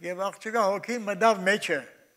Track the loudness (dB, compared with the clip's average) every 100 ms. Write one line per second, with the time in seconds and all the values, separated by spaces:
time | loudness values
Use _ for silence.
0 | -8 -4 -4 -6 -4 0 2 0 -4 -6
1 | -4 2 4 4 2 2 0 -4 -4 -16
2 | _